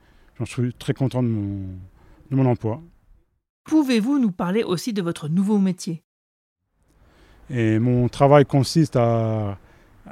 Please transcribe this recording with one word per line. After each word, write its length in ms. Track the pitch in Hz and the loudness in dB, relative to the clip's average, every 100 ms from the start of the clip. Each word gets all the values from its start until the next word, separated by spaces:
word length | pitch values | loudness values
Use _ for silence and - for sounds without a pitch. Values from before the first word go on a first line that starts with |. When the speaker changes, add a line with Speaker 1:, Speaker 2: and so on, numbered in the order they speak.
| _ _ - - | _ _ -20 -12
Speaker 1:
j'en 60 | 113 | -10
suis 280 | - 123 | -4 -4
très 200 | - - | -6 -6
content 280 | 131 131 127 | -4 -2 -2
de 60 | 123 | -2
mon, 400 | 113 101 98 95 92 92 - - - - | -2 -4 -6 -10 -14 -18 -20 -20 -20 -6
de 40 | 135 | 0
mon 80 | 131 | 0
emploi. 360 | 120 110 123 170 _ _ - _ _ _ _ - | 0 -2 -8 -12 _ _ -20 _ _ _ _ 0
Speaker 2:
Pouvez-vous 540 | 311 269 233 214 285 | 0 2 0 2 0
nous 120 | 233 | 0
parler 320 | 175 175 202 | 0 -2 -2
aussi 300 | - 170 - | 0 -2 -4
de 80 | 208 | -4
votre 260 | 170 165 147 | -4 -6 -4
nouveau 300 | 170 196 208 | -2 2 2
métier ? 440 | 190 180 - 165 _ _ _ _ _ _ _ _ _ _ _ _ _ - - | 2 -2 -6 -10 _ _ _ _ _ _ _ _ _ _ _ _ _ -20 -8
Speaker 1:
Et 280 | 127 113 110 | -2 2 2
mon 300 | 123 123 123 | 2 2 0
travail 380 | - 139 147 135 | 2 6 6 6
consiste 500 | 143 127 165 156 127 | 2 2 2 0 2
à, 640 | 117 117 110 110 104 98 - - _ - - | 2 2 0 -2 -4 -8 -14 -20 _ -20 -20